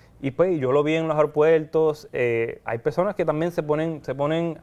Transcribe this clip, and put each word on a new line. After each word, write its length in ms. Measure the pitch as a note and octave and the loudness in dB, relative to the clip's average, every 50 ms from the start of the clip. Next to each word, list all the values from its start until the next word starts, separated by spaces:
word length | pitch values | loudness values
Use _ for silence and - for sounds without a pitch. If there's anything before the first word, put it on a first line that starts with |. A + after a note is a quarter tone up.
| - - - - | -20 -20 -16 -10
Y 120 | - C3+ B2+ | -8 -4 -2
pues 260 | - E3+ F#3+ F#3 D#3 | 0 0 2 2 0
yo 140 | B2+ B2 C3 | 0 2 2
lo 100 | C#3+ D3 | 2 2
vi 140 | D3+ D#3 | 2 2
en 100 | D#3+ D#3+ | 0 0
los 100 | D#3+ D#3 | 0 2
aeropuertos, 920 | D3+ D3+ D3 D3+ D3 D3 D#3+ E3 D#3+ D#3 - - D#3+ D#3+ D#3 D3+ D3+ - - - | 2 0 2 2 2 4 4 4 4 2 0 0 2 2 2 0 -2 -8 -8 -4
eh, 480 | C3+ B2 A#2+ A#2 A#2 A2+ A#2 - - - | -2 0 0 0 0 -2 -2 -6 -8 -8
hay 140 | - A#2 A#2+ | -8 -8 -6
personas 360 | - D3+ C#3+ - F3+ G#3 G3 | -4 -4 -2 -2 -2 -2 -2
que 100 | - F3 | -2 -2
también 280 | D#3+ D3+ D3+ D#3+ F3 E3+ | -2 -2 -2 -2 -2 -2
se 100 | - D#3+ | -4 -2
ponen, 400 | D3 D3+ D3 D#3 E3 D#3+ D3 - | -2 -2 -2 -2 -4 -6 -6 -8
se 140 | - C3 | -8 -6
ponen 420 | C3+ C#3+ D3 D#3+ E3 E3+ E3+ D#3 - | -4 -2 -2 -2 -2 -2 -4 -6 -8